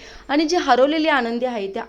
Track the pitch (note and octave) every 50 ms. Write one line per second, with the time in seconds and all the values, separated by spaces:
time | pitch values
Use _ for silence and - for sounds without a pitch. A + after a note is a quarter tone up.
0 | - - - - - - C4+ D4 E4 D4+ F4 F4 - C#4 B3 A#3+ C4 D4 D#4 D#4+
1 | D4+ D#4 D4 C4+ A#3+ A#3 A#3 A#3+ B3 B3+ A#3+ G#3+ G3 F#3+ G3 A3+ -